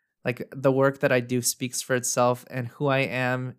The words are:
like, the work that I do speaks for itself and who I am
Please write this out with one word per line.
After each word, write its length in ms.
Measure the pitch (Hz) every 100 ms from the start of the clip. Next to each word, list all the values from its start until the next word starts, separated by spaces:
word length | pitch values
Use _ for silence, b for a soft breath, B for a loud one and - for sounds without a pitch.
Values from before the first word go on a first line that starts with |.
| _ _
like, 240 | 127 120 -
the 180 | 139 139
work 260 | 135 135 135
that 120 | 143
I 80 | 127
do 200 | 120 123
speaks 400 | 117 - 127 -
for 120 | -
itself 500 | 127 120 - 123 123 -
and 160 | 127 120
who 200 | - 143
I 120 | 135
am 540 | 135 127 127 127 127